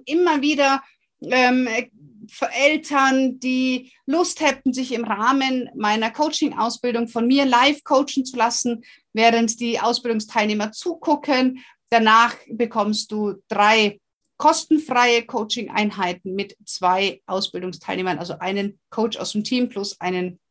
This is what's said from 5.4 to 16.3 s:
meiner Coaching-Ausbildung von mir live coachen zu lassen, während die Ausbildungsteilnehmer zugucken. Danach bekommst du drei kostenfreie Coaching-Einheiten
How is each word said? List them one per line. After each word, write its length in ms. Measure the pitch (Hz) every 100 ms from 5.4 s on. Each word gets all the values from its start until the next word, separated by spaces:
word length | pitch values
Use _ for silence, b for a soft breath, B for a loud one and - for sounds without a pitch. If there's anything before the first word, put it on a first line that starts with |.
| 262 254 240 -
meiner 360 | 208 214 226
Coaching-Ausbildung 960 | 226 302 311 285 - 233 - 247 233 233
von 200 | 233 240
mir 180 | 277 277
live 380 | 240 269 294
coachen 420 | - 269 285 277 254
zu 120 | 247
lassen, 460 | 226 - 240 233 B B _
während 460 | 220 233 233 226 226
die 200 | 233 226
Ausbildungsteilnehmer 920 | 233 240 240 220 214 233 214 208 214
zugucken. 920 | - 359 330 - 285 - 254 262 254 B B _
Danach 460 | 233 220 220 233 - -
bekommst 640 | 220 226 226 208 214 -
du 240 | 214 208 190 _
drei 500 | 208 208 220 208 202 _ _ _ -
kostenfreie 880 | 302 320 - 311 - 247 240 233 233
Coaching-Einheiten 1080 | 240 214 247 202 - 208 196 180 180 190